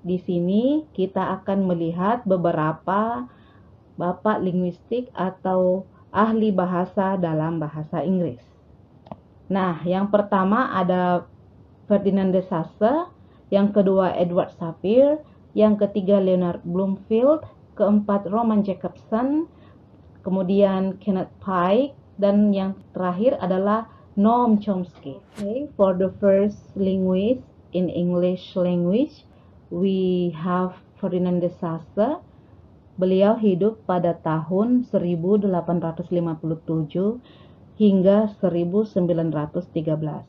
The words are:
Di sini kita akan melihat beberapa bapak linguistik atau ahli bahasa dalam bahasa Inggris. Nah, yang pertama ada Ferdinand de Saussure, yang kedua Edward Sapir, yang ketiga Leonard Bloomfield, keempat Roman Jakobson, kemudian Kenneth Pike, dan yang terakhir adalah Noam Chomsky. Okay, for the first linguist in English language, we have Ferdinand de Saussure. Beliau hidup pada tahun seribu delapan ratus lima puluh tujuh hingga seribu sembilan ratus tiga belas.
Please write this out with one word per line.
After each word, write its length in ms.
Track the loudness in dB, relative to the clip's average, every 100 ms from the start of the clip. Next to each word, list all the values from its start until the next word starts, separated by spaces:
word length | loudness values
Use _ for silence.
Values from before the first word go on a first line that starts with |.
| -4
Di 160 | -6
sini 640 | -2 -2 0 2 2 0 -4 -6
kita 400 | -4 -4 -4 -6
akan 240 | -4 -2 0
melihat 560 | 0 -2 -2 -2 -2
beberapa 1040 | 0 0 0 0 -2 -4 -2 -2 -2 -4 -10 -18 -20 -20 -20 -20 -20 -6
bapak 400 | -6 -2 -2 -2
linguistik 720 | -2 -2 -2 -6 -8 -6 -6
atau 720 | -6 -6 -4 -2 0 2 0 -4 -20 -8 0
ahli 400 | 0 2 0 0
bahasa 640 | 0 -2 -2 -2 -2 -2
dalam 400 | -2 -2 -2 -4
bahasa 400 | -6 -8 -8 -6
Inggris. 400 | -2 -2 -2 -6 -20 -20 -20 -20 -20 -20 -20 -20 _ -20 -4
Nah, 320 | -2 0 -2
yang 320 | -2 -2 2 0
pertama 640 | 2 0 2 2 0 -2
ada 480 | 0 2 2 0 -4 -20 -20 -20 -20 -20 0
Ferdinand 400 | 0 2 2 2
de 80 | 0
Saussure, 720 | 0 -6 -6 0 0 0 -4 -14 -20 -20 -2
yang 240 | 2 2 2
kedua 400 | 4 2 2 0
Edward 400 | 0 0 -2 -6
Sapir, 640 | -10 -6 2 4 4 2 -6 -20 -8 2
yang 160 | 2 4
ketiga 480 | 0 0 2 2
Leonard 400 | 4 2 0 -4
Bloomfield, 800 | -4 -2 -2 -4 -2 2 4 2 -2 -20 -20 -2
keempat 560 | 2 2 2 -2 -2
Roman 320 | -2 0 0
Jakobson, 880 | 0 -4 -8 -12 -4 -2 0 -2 -4 -12 -20 -20 -20 -20 -20 -12
kemudian 720 | -4 -2 0 2 4 2 -4 -4
Kenneth 320 | -4 -4 -4 -10
Pike, 560 | -4 0 2 2 0 -6 -20 -2
dan 400 | 2 4 2 2
yang 240 | -2 -8 -12 -6
terakhir 400 | -4 0 0 0
adalah 480 | -2 0 0 -2 -4 -20 -10 0
Noam 400 | 2 4 4 2
Chomsky. 640 | 0 -4 -6 -12 -16 -16 -18 -10
Okay, 320 | -6 -6 -8 0
for 160 | 0
the 240 | 2 -2 0
first 320 | 2 4 2 -4 -14 -4
linguist 640 | -2 0 0 0 0 -2 -6 -20 -6 -4
in 160 | -2
English 640 | -2 -2 0 0 -2 -6 -2
language, 720 | 0 0 0 0 -2 -6 -20 -20 -20 -20 -12
we 640 | -2 0 0 0 0 -2
have 480 | -4 -2 -2 -2 -6 -20 -8
Ferdinand 480 | -4 -2 0 0
de 80 | -2 -4
Saussure. 640 | -8 -8 -8 -2 -2 -2 -10 -20 -20 -20 -20 -20 -18 -4
Beliau 400 | 0 4 4 4
hidup 480 | 2 2 0 -2
pada 320 | -4 -2 0 -2
tahun 640 | -2 -4 -2 0 2 0 0
seribu 560 | -2 0 -2 2 2
delapan 400 | 2 -2 0 -2
ratus 240 | -2 -6 -4
lima 320 | -2 -2 -4
puluh 160 | -6 -6
tujuh 560 | -4 -4 -2 -2 -2 -4 -14 -20 -20 -20 -20 2
hingga 560 | 4 6 6 4 2 -2
seribu 480 | -2 0 -2 -2 -2
sembilan 400 | -2 0 0 0
ratus 400 | -4 -4 -8 -6 -6
tiga 240 | -4 -4
belas. 240 | -4 -8